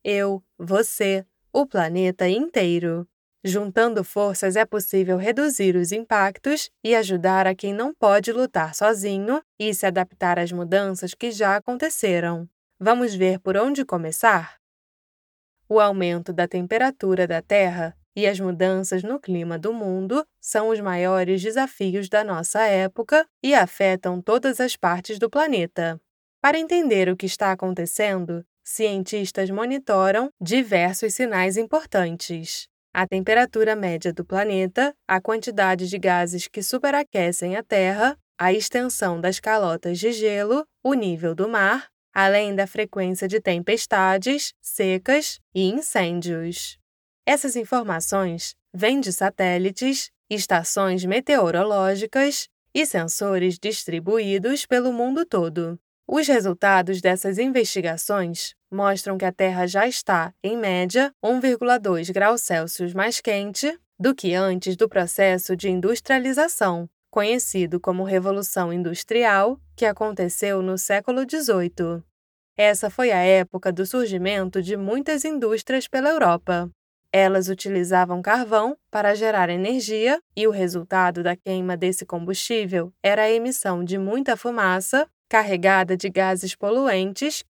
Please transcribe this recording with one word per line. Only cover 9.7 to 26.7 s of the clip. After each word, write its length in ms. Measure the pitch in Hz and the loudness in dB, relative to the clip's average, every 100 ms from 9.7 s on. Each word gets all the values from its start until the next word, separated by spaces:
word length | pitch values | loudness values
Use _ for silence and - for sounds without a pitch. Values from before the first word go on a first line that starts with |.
se 100 | 196 | -2
adaptar 540 | 196 185 180 - 180 175 | -2 0 -4 -2 0 0
às 120 | 175 | -2
mudanças 600 | 175 170 190 196 185 180 | -4 0 0 0 -4 -8
que 180 | - 240 | -6 -6
já 240 | 208 202 202 | 0 2 2
aconteceram. 920 | 226 247 311 - 208 175 170 170 170 _ _ - | -2 -4 -4 -2 0 0 0 -4 -8 _ _ -2
Vamos 340 | 196 247 247 | 2 2 2
ver 240 | 190 185 185 | 0 0 0
por 180 | 190 196 | 0 0
onde 260 | 254 277 | 0 -2
começar? 720 | 269 175 160 160 233 185 160 - _ _ _ _ _ _ _ _ _ _ - | -2 -4 -4 0 2 2 -2 -14 _ _ _ _ _ _ _ _ _ _ 2
O 100 | 214 | 4
aumento 540 | 208 196 175 175 170 | 6 4 0 -2 -4
da 160 | 175 175 | -2 -2
temperatura 800 | 180 180 226 262 - 190 185 175 | -2 -2 0 0 0 0 0 0
da 160 | 165 | -2
Terra 520 | - 202 190 175 165 - _ - | 2 2 2 0 -6 -8 _ -2
e 100 | 202 | 0
as 140 | 190 | 0
mudanças 600 | 190 170 185 190 190 185 | -2 0 0 0 -2 -4
no 180 | 202 269 | -4 -6
clima 380 | 196 180 170 165 | -4 -4 -4 -6
do 160 | 196 | -4
mundo 520 | 233 202 185 190 269 311 _ | -4 -4 -4 -2 -2 -4 _
são 300 | - 220 220 | -4 0 0
os 100 | 220 | 0
maiores 640 | 202 175 185 190 185 190 | -2 0 0 2 2 0
desafios 640 | 202 233 262 - 196 190 190 | -2 -2 -2 -2 -4 -2 0
da 160 | 208 | 0
nossa 380 | 214 170 165 208 | 0 -4 -2 0
época 680 | 220 190 190 - 226 302 320 _ | 2 2 0 -4 0 2 2 _
e 120 | 269 | 2
afetam 680 | 277 180 - 196 185 185 180 | 2 2 2 0 0 -2 -4
todas 400 | 180 240 269 247 | 0 0 2 -2
as 140 | 254 - | -4 -2
partes 420 | 180 180 180 208 | -2 -2 -4 -10
do 100 | 226 | -4
planeta. 720 | 285 311 226 170 - 165 165 _ _ _ _ | -2 0 0 -2 -4 -4 -6 _ _ _ _
Para 200 | 277 320 | 0 2
entender 500 | 320 | 2